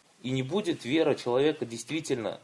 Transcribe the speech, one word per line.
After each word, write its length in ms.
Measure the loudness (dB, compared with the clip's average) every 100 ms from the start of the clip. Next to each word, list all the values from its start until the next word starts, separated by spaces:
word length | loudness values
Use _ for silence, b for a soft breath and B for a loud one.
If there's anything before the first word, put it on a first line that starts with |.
| _ _
И 80 | -4
не 120 | -2
будет 440 | 0 0 0 -2 0
вера 280 | 2 4
человека 520 | 2 2 4 4 2 -4
действительно 760 | -6 -6 -6 -2 -2 -2 -6